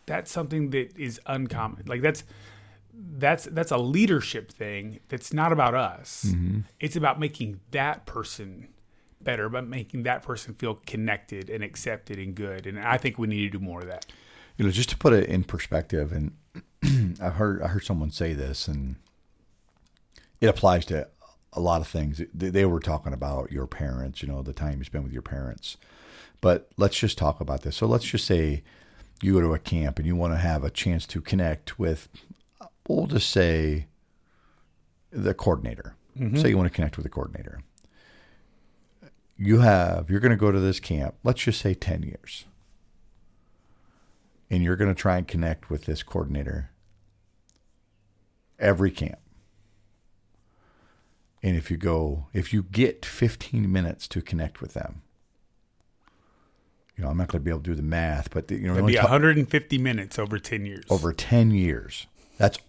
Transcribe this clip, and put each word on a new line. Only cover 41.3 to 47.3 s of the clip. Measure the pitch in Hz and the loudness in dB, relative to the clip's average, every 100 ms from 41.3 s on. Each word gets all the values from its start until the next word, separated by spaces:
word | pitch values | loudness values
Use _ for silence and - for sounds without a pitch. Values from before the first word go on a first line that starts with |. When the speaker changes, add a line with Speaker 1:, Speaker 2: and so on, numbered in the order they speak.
| 120 | 0
Speaker 2:
just | - 107 | 0 0
say | 101 92 | 0 -2
ten | - 82 | -2 -4
years. | - - - - - - _ _ _ _ - _ _ _ _ _ _ _ _ _ _ _ _ _ - | -6 -10 -16 -18 -18 -20 _ _ _ _ -20 _ _ _ _ _ _ _ _ _ _ _ _ _ -2
And | 90 | 2
you're | 87 90 | 2 4
gonna | 101 | 2
try | 92 101 90 | 2 2 2
and | 87 | 0
connect | 85 82 80 - | -2 -2 -2 -4
with | 73 - | -6 -4
this | 78 | -6
coordinator | - 85 71 71 69 73 69 _ _ _ _ _ _ | -4 -4 -2 -4 -4 -6 -8 _ _ _ _ _ _